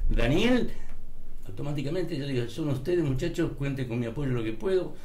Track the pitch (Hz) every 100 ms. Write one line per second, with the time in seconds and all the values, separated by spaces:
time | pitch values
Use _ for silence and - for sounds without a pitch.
0 | - 117 120 160 226 254 - - - -
1 | - - - - - 110 143 139 127 180
2 | 160 156 139 127 117 - 151 127 - 175
3 | 147 131 170 - 156 - 139 135 113 117
4 | 117 147 139 123 110 - 190 185 175 -